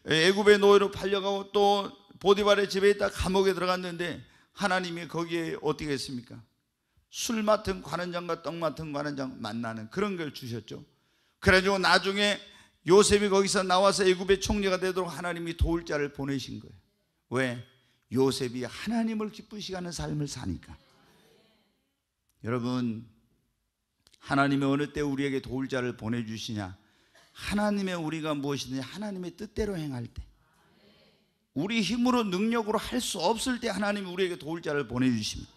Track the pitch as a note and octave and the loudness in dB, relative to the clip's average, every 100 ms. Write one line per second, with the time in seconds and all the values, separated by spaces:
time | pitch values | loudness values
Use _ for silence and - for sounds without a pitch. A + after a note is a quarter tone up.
0 | - D#3 E3+ G3 G#3 G#3 G3+ G3+ G3 - | -2 4 4 6 8 8 10 8 6 -2
1 | F#3+ G3+ G3 G3 G3 G#3 G3+ G3+ G3 - | -2 -2 -2 -4 -2 2 4 4 0 -10
2 | - - F3+ G3+ G#3 G3+ G3 G3 G3 G3+ | -20 -2 4 4 6 4 4 4 4 4
3 | G3+ - F3+ F#3+ F#3+ E3+ F3+ F3+ F3+ E3+ | 0 -2 0 2 2 2 0 -2 -4 -6
4 | F3 B2+ A#2+ _ _ - F#3+ F#3 F3+ E3+ | -6 -6 -12 _ _ -4 0 0 -2 -6
5 | E3+ D#3+ E3+ E3+ D#3+ D#3 D3+ D3+ D3+ C#3 | -6 -6 -4 -4 -4 -4 -2 -2 -2 -4
6 | - B2+ A#2 A#2 - _ _ _ _ _ | -6 -10 -12 -18 -20 _ _ _ _ _
7 | _ - - A3+ G#3+ G#3+ G3+ F#3 E3 E3 | _ -8 -4 -2 2 2 0 -6 -6 -6
8 | F3+ F3 E3+ E3 - E3+ D#3+ C#3 D#3+ C#3+ | -6 -6 -4 -6 -6 -4 -4 -4 -8 -6
9 | D3 C#3+ C3 G2 A2 A2+ A#2 A2+ A2 - | -6 -6 -8 -8 -8 -6 -6 -8 -8 -4
10 | G#3 F#3 D3+ - B2+ A#2 G#2+ C#3 - _ | -4 -4 -8 -10 -10 -10 -10 -14 -16 _
11 | _ _ _ _ - F#3 F#3 G3 F3 F#3 | _ _ _ _ 4 6 6 2 4 4
12 | F#3 G3 G#3 G3+ - - - _ - F#3+ | 4 0 0 0 -6 -20 -20 _ 6 8
13 | G3+ G#3 G#3 F#3+ G3 G3+ F#3+ F#3 G3 E3+ | 8 6 6 4 4 2 2 6 6 4
14 | F#3+ F3+ F#3 F#3+ - G#3 G3 F#3 F#3 F3+ | 4 2 2 2 2 0 0 0 0 -2
15 | F3 D3+ F3 E3+ E3+ E3 D#3+ E3 E3+ D3+ | -4 -4 -6 -4 -4 -2 0 0 -2 -4
16 | C#3+ C#3+ C#3+ C3+ A#2 A2 - - _ _ | -4 -4 -4 -4 -6 -12 -14 -20 _ _
17 | _ _ - B2 C3 A#2+ - _ _ _ | _ _ -6 -2 -2 -4 -12 _ _ _
18 | - A#2+ C3+ B2+ B2+ B2 B2 - - A3+ | -4 2 2 2 -4 -6 -8 -8 -4 -2
19 | A3+ A3 G#3+ - - G#3+ F3 F#3 F3 D#3+ | -2 -2 -6 -10 -16 -12 -10 -8 -8 -8
20 | D3+ D3+ D3 B2+ G2 E2+ - - _ _ | -6 -4 -6 -6 -8 -8 -10 -20 _ _
21 | _ _ _ _ _ _ _ _ _ _ | _ _ _ _ _ _ _ _ _ _
22 | _ _ _ _ G#2+ B2 A#2+ B2+ A#2+ A2 | _ _ _ _ -6 -4 -2 -4 -4 -6
23 | A2+ _ _ _ _ _ _ _ _ _ | -12 _ _ _ _ _ _ _ _ _
24 | _ _ - C#3 C#3 C#3 C#3 C#3 D3 D3+ | _ _ -2 2 2 2 0 0 -2 -4
25 | D3 C3+ C#3+ C3+ A2 B2+ C3+ C3 B2 A#2+ | -4 -2 -2 -4 -6 -6 -4 -4 -4 -6
26 | A2 A#2+ A2 A2 - G#2+ F#2+ F#2+ _ _ | -6 -4 -6 -8 -8 -8 -8 -10 _ _
27 | _ _ _ - - G#3 G#3 G3+ F#3+ F3+ | _ _ _ -14 -4 -2 0 0 -2 -4
28 | D#3 D#3+ D#3 D3 C#3 C#3 A#2+ C3 B2+ E3 | -4 -4 -4 -2 -2 -4 -4 -8 -8 -8
29 | G#3+ F#3+ F3 - G#3 - G#3+ F#3 D3+ B2 | -8 -8 -10 -12 -10 -4 -4 -4 -6 -8
30 | A#2 - - _ _ _ _ _ _ _ | -10 -12 -16 _ _ _ _ _ _ _
31 | _ _ _ _ _ C3 E3 A#3 F3+ A#3+ | _ _ _ _ _ -4 -2 0 0 2
32 | A#3+ B3 G#3+ F3+ A3 A#3 G#3 G#3+ - B3 | 2 4 2 0 0 0 0 -2 -2 -4
33 | - F#3+ E3 A3+ C4 A#3+ A#3 F#3+ G#3 G#3 | -4 -2 0 0 -2 -2 -4 -2 -2 -2
34 | F#3+ F3+ F#3 F3 C#3 E3+ E3 D3 B2 A#2+ | -4 -2 -2 -4 -6 -6 -2 -2 -2 0
35 | C3 A2+ G#2 - - | 2 2 -2 -8 -12